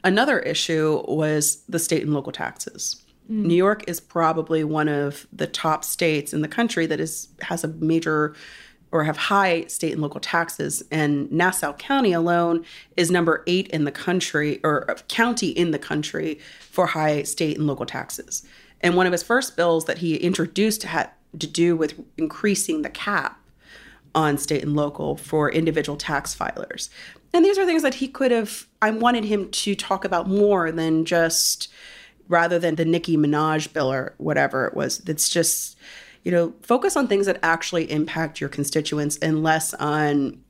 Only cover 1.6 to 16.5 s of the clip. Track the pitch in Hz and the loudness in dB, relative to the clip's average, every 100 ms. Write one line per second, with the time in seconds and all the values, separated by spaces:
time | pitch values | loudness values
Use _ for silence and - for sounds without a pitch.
1.6 | - 165 - 160 147 147 135 - 64 - | -4 -4 0 0 0 -2 -2 -8 -8 -8
2.6 | - - - - _ _ - 214 180 170 | -14 -8 -8 -8 _ _ -6 -2 2 4
3.6 | 196 208 - 165 _ 170 165 165 160 160 | 4 0 -4 -10 _ 0 2 0 0 0
4.6 | 151 156 151 147 143 143 - - 160 - | 0 0 0 0 -2 -6 -18 -6 -6 -2
5.6 | 160 156 - - 170 151 147 151 151 - | 0 0 -2 0 2 2 -2 -4 -2 -2
6.6 | 233 - 160 151 160 - - - - 170 | 0 0 0 0 -4 -6 -14 -14 -8 -4
7.6 | 160 160 156 165 160 156 151 147 - - | -4 -2 2 2 2 0 0 -4 -20 -20
8.6 | - _ _ 165 156 147 - 202 190 170 | -20 _ _ 0 0 -2 0 2 4 0
9.6 | - - 160 156 147 - - 170 165 - | -2 -4 -4 -2 -4 -6 -2 -2 -2 -4
10.6 | 147 - - 156 147 143 139 160 180 - | -4 -4 -4 0 2 0 0 2 2 2
11.6 | 151 143 - 277 226 170 170 170 170 170 | -6 -6 -2 2 4 2 2 2 2 0
12.6 | 165 - - - 170 180 165 156 - 180 | -4 -20 -8 -2 2 4 4 2 2 0
13.6 | 185 165 147 - - 175 - 151 151 - | 0 -2 -2 -2 -2 0 0 0 0 0
14.6 | 156 147 - - - - 233 240 175 - | 0 0 -2 -6 -6 0 2 2 -2 0
15.6 | 175 147 - 151 151 160 160 147 - | 0 -2 -4 -4 -4 -4 -6 -8 -14